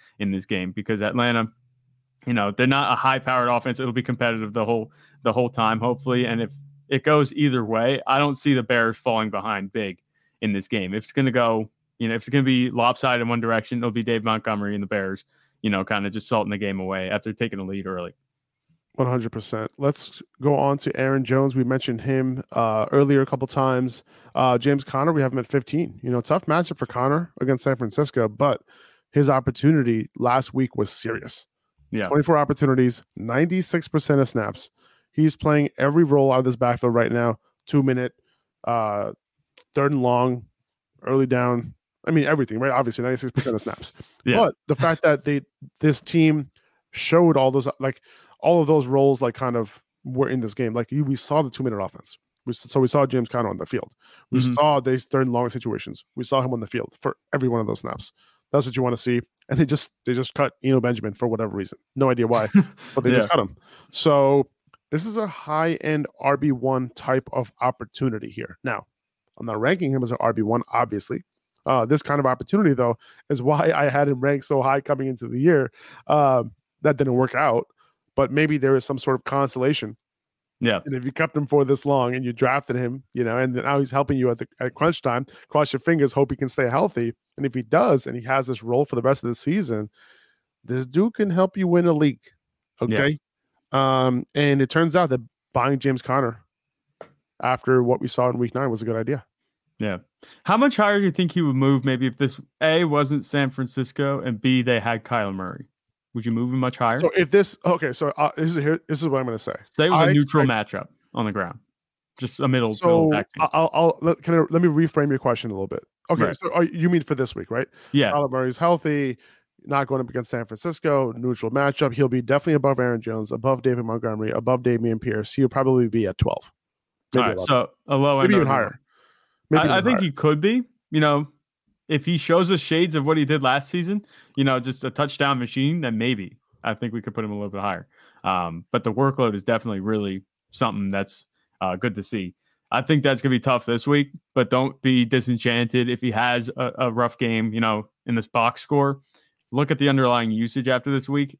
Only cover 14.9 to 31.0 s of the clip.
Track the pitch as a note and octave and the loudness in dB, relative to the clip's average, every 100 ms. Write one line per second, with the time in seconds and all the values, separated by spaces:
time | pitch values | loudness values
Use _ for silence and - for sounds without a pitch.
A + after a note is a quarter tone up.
14.9 | G#2 F#2+ F#2+ - _ _ _ A2 G2 F#2+ | -4 -4 -8 -14 _ _ _ -2 -2 -2
15.9 | G#2 G2+ G#2+ - A2+ G2+ G#2 G2+ F#2+ F#2 | -4 -4 -6 -2 -2 -2 -4 -4 -4 -6
16.9 | F#2+ F#2 G2+ A2+ G#2 A2 G2 F#2 G2 F#2 | -6 -4 -6 -6 -6 -6 -6 -8 -10 -8
17.9 | F#2 F2 - _ _ _ _ _ _ _ | -10 -10 -14 _ _ _ _ _ _ _
18.9 | - B2+ B2 A2+ A2+ - A2 A2 - C#3 | -4 -2 -2 -4 -8 -8 -8 -8 -4 -2
19.9 | D3 - - - _ C#3 C#3+ C#3 C#3 - | -2 -8 -14 -20 _ 0 2 2 0 -4
20.9 | - C3 C3+ A#2+ C3 C#3 C3 B2 C3 - | -2 0 0 0 2 2 0 0 -2 -2
21.9 | A#2 A#2 C3+ C3 B2+ - - A2+ A2 G#2+ | -4 -2 -2 -2 -4 -6 -2 0 0 2
22.9 | C#3 C#3 C#3 C3+ C3+ B2+ - C3 B2+ B2+ | 4 4 4 2 -2 -4 0 0 0 -2
23.9 | - - _ - - C3 B2+ C3 C#3+ - | -6 -16 _ -8 0 2 2 2 0 -2
24.9 | C3+ D3+ D#3+ C3 C3 A#2 C#3+ B2 D3 - | -2 0 0 0 -2 -2 -4 -2 -4 -4
25.9 | - C3 B2 - E3 - D#3 E3+ C#3+ B2+ | -6 -4 -4 0 -2 0 0 -2 -6 -6
26.9 | B2 C3 D3+ E3+ - B2+ C3 - B2+ A#2 | -2 0 0 -2 -4 -2 0 0 -2 -2
27.9 | - D3 - A2 G#2+ C#3+ B2 - _ _ | -2 -2 0 -2 0 0 0 -6 _ _
28.9 | _ _ C#3+ C#3+ C3 B2+ A#2 C#3 D#3 A#2+ | _ _ 2 4 2 0 0 2 4 2
29.9 | A2 - - A#2+ B2+ C3 C3 B2+ - G#2 | 0 -4 -2 0 0 0 -2 -2 -2 -4
30.9 | - | -4